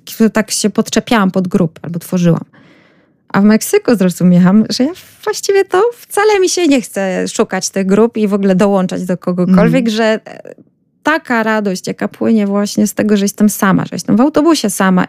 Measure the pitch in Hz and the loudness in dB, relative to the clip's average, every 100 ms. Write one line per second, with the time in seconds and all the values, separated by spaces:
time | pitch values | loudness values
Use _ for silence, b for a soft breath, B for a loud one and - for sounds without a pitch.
0 | - - 220 220 208 - 214 214 214 - | -16 -2 0 0 -4 -2 -4 -2 -2 -2
1 | - 233 190 190 185 196 165 - - 170 | 0 0 0 0 -2 0 -2 -4 -12 -10
2 | - 185 175 160 - b b b b b | -6 0 0 0 -4 b b b b b
3 | b b _ - 208 214 - 415 339 220 | b b _ 0 2 2 2 -2 0 0
4 | 185 - 180 175 180 214 220 - 269 370 | 0 2 2 4 4 4 2 -2 -4 -4
5 | - _ - 403 - 392 381 359 466 466 | -16 _ -8 -6 0 0 2 0 0 -2
6 | - - 427 403 370 - 339 269 - 196 | -8 -2 0 2 0 0 0 0 -2 -6
7 | 190 185 185 - 208 185 - 190 190 202 | -4 -4 -6 -2 -2 -2 -6 -4 0 2
8 | 233 226 208 202 196 185 202 196 185 175 | 2 0 -2 0 0 2 2 2 -2 -4
9 | 185 180 - 180 180 185 214 262 233 214 | -6 -6 -4 -2 2 4 4 2 0 -2
10 | 220 220 - - - - _ _ _ _ | -2 -2 -6 -20 -20 -20 _ _ _ _
11 | - 311 320 233 220 214 202 185 - 190 | -4 -4 -2 -2 0 -2 -2 -6 -8 -8
12 | 202 - 226 226 202 202 208 - 208 - | -8 -4 0 0 0 -2 -2 -2 -2 -2
13 | 214 208 202 - 214 - 202 175 - 185 | 0 0 0 0 0 2 0 0 -2 -8
14 | - 208 285 302 311 302 208 - 190 180 | -2 2 2 2 2 2 0 0 2 2